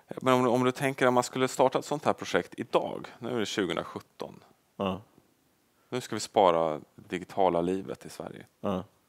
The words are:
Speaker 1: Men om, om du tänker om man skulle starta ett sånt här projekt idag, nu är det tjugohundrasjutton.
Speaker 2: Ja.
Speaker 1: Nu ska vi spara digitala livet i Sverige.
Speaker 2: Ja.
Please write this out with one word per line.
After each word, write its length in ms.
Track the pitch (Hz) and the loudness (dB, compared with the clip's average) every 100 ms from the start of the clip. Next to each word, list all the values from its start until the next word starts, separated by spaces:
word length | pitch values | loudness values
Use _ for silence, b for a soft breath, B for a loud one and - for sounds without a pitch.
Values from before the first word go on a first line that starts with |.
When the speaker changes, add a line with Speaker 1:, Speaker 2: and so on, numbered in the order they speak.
| b - | b -4
Speaker 1:
Men 140 | 131 | 2
om, 120 | 127 127 | 4 4
om 160 | 120 | 4
du 80 | 127 | 2
tänker 340 | 127 139 135 131 | 0 -4 2 4
om 60 | |
man 80 | 123 | 4
skulle 260 | 123 131 131 | 0 -2 -2
starta 300 | - 131 139 | 2 2 2
ett 60 | |
sånt 200 | 113 147 | -4 -4
här 80 | 123 | -2
projekt 420 | 101 98 92 87 - | -2 0 -2 -2 -8
idag, 500 | 120 - - - - - | -2 -2 -2 -8 -12 -12
nu 120 | 120 | -6
är 80 | 123 | -4
det 80 | 101 | -2
tjugohundrasjutton. 960 | - 92 82 - 101 - _ - - - _ _ _ | -2 -2 -2 -6 -12 -16 _ -14 -14 -20 _ _ _
Speaker 2:
Ja. 240 | - 95 - _ _ _ _ _ _ _ _ | -4 -4 -10 _ _ _ _ _ _ _ _
Speaker 1:
Nu 120 | 123 | -8
ska 160 | - 110 | -6 -8
vi 40 | |
spara 600 | - - 95 85 82 76 - | 0 6 6 6 2 -2 -10
digitala 680 | - - 90 90 - 92 85 | -20 -10 -8 -8 0 2 2
livet 460 | 85 95 65 - 82 | 0 -2 -6 -12 -14
i 20 | |
Sverige. 380 | - - - - _ | -14 -14 -14 -20 _
Speaker 2:
Ja. 240 | 104 92 92 _ | -4 -4 -6 _